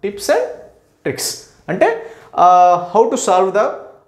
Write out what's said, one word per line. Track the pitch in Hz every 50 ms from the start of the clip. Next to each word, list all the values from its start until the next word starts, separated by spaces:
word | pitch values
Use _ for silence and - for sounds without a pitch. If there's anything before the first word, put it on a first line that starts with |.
| -
Tips | 196 202 - - - 302
and | 440 508 480 - - - - _ _ _ _ _ _ _
tricks. | 156 135 - - - - - - _ _ _ _ -
అంటే, | 160 190 - 415 453 453 - - - - - - - - 170
uh, | 180 180 180 180 180 175 175 175 -
how | - 208 233 262 269
to | 254 -
solve | - 185 185 190 190 185
the | 202 220 - - - - - - _ _